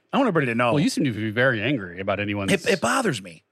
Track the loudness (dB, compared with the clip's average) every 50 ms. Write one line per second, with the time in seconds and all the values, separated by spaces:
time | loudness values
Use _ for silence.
0 | _ _ 0 2 2 2 2 2 0 0 2 2 2 2 4 2 2 2 0 0
1 | 0 0 0 -2 -4 -2 0 2 2 2 2 2 0 -2 -2 -2 -4 -6 -8 -6
2 | -4 -2 -2 -2 -2 -2 -2 -2 -2 0 0 0 0 0 0 0 0 0 0 0
3 | 0 -2 -2 -4 -6 -14 -18 -20 _ _